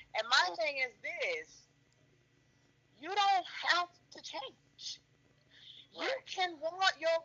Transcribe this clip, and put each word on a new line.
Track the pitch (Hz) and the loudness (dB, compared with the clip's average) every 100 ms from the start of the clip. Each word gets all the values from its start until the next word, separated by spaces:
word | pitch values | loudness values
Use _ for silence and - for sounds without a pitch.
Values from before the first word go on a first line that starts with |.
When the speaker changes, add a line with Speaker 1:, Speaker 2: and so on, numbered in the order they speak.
| - 214 | -8 -6
Speaker 1:
And | 226 | 2
my | 262 359 | 4 4
Speaker 2:
Mm. | 349 | 0
Speaker 1:
thing | 311 277 | -2 -2
is | 254 - | -6 -6
this. | 294 339 226 160 156 - _ _ _ _ _ _ _ _ _ _ _ _ _ _ | -10 -4 -4 -4 -8 -18 _ _ _ _ _ _ _ _ _ _ _ _ _ _
You | 302 | -4
don't | 403 403 381 330 - - | 2 4 4 2 -4 2
have | 339 349 - _ | 2 2 -6 _
to | 302 | -18
change. | - 330 539 - _ - - - _ _ _ _ _ - - - - | -10 -8 -8 -12 _ -14 -12 -12 _ _ _ _ _ -20 -20 -20 -20
You | - 349 | -6 -2
Speaker 2:
Right. | 539 - | -2 -4
Speaker 1:
can | - 359 320 | -2 -2 -2
want | 311 359 381 - | -6 2 2 2
your | 320 330 | 0 0